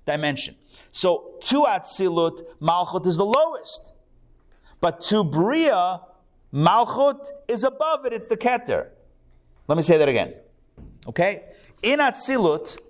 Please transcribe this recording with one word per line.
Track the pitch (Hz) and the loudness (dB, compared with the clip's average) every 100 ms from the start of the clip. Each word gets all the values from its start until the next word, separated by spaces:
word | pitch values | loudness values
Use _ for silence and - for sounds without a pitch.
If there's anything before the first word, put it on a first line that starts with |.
| - | -6
dimension. | 151 151 135 - - _ - - | -4 -2 -4 -6 -10 _ -20 -8
So | - 185 170 - - | -2 0 0 -4 -10
to | - 277 | 0 2
Atzilut, | 277 190 - - 185 170 165 165 - - | 2 2 -2 -2 0 2 0 -2 -14 -6
Malchut | 156 175 175 185 180 | 0 0 0 -2 0
is | 165 | 0
the | 202 | 2
lowest. | 262 320 294 - - - - _ _ _ _ _ _ _ _ | 2 2 -2 -10 -12 -14 -20 _ _ _ _ _ _ _ _
But | 175 165 | -4 -4
to | - 214 170 | 0 0 0
Bria, | 147 190 311 320 202 180 180 - _ _ _ _ | 0 0 2 2 2 2 -2 -10 _ _ _ _
Malchut | 135 165 214 233 240 277 277 - - - | 0 2 4 2 2 0 0 -8 -12 -6
is | 226 254 | -2 -2
above | 262 311 311 262 | -2 -2 -2 -4
it. | |
It's | 226 226 | -8 -4
the | 220 | -2
Keter. | 240 247 240 87 - - _ _ _ _ _ _ - | 0 -2 -2 -4 -4 -12 _ _ _ _ _ _ -2
Let | 156 | 0
me | |
say | 160 160 | 4 4
that | 143 | 4
again. | 117 85 - - _ _ - - - - | 2 -2 -8 -20 _ _ -20 -20 -20 -8
Okay? | - 185 202 - - - _ | -2 -2 -2 -10 -20 -20 _
In | 214 294 | 0 2
Atzilut, | 277 254 - 262 175 151 - - | 2 0 -2 2 2 0 -4 -14